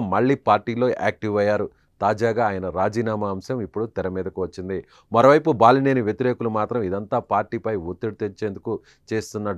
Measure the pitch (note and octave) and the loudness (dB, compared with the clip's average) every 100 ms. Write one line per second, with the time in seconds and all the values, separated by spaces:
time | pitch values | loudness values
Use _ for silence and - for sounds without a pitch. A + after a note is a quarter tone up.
0 | G#2 F#2+ B2+ C#3 - G#2 A#2+ A#2 B2+ - | 4 2 2 2 2 2 0 -2 0 0
1 | G#2 - G#2+ G#2 G#2 G#2 G2 _ _ - | -2 -2 -2 0 2 0 -2 _ _ -2
2 | G2 G#2+ A#2 A2+ A2 F#2+ F#2 E2+ G2+ G#2+ | -2 0 0 0 -2 -2 -4 -2 -2 0
3 | A2+ G#2+ G#2 F#2+ - C3 F#2+ G#2 A2+ - | -2 -2 -4 -6 -6 -8 -6 -6 -6 -4
4 | F#2 F#2 F#2 G2 F2 - F#2 F#2 - - | -6 -4 -6 -6 -8 -8 -8 -8 -10 -18
5 | - A2+ B2+ D3+ D#3 A#2+ A2+ C3+ C3+ C3 | -2 6 8 6 4 6 6 6 4 2
6 | G#2 G#2 B2 A#2 A#2 A2 G#2+ A#2+ F#2+ G2 | 0 0 -2 -2 -2 -2 -2 -2 -4 -4
7 | G#2 G#2 - G2+ G#2+ A#2 A2 G#2 E2 F2+ | -4 -4 0 -2 -2 -4 -4 -4 -6 -6
8 | A2+ G#2 G#2+ G2 G#2+ G2 A2+ G#2+ _ _ | -6 -4 -8 -6 -8 -6 -6 -8 _ _
9 | - A2 - G#2+ G#2 | -6 -6 -4 -6 -6